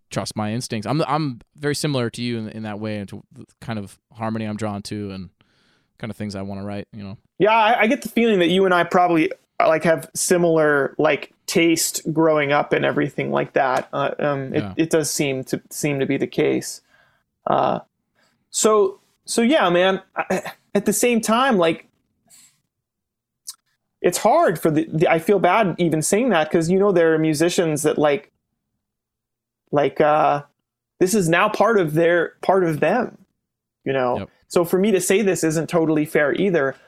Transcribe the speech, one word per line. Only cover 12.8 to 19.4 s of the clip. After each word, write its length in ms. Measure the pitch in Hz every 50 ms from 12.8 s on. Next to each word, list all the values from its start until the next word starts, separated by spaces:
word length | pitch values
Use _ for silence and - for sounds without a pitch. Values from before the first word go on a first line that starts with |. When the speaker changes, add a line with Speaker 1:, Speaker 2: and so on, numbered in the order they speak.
| 143
Speaker 2:
everything 460 | 139 127 143 147 143 - - 135 139
like 220 | 143 143 143 131 -
that. 360 | 151 135 131 127 135 - - -
Uh, 180 | 139 139 - - -
um, 360 | - 147 143 139 135 131 -
it, 80 | - 104
Speaker 1:
Yeah. 120 | 98 -
Speaker 2:
it 140 | - 160 160
does 200 | - 160 151 147
seem 340 | - - 156 139 135 131 131
to, 160 | - - - - -
seem 300 | - - - 151 143 135
to 60 | 135
be 100 | - 139
the 100 | 139 -
case. 540 | - - - 151 139 131 127 - - - - _ _ _ _ _ _ _ _ _ _ _ _ -
Uh, 340 | - - 135 135 135 131 - - _ _ _ _ _ _ _ _ _ _ _ _ _
so, 480 | - - - 220 214 214 196 190 - - _ _ _ _ _
so 160 | - - 233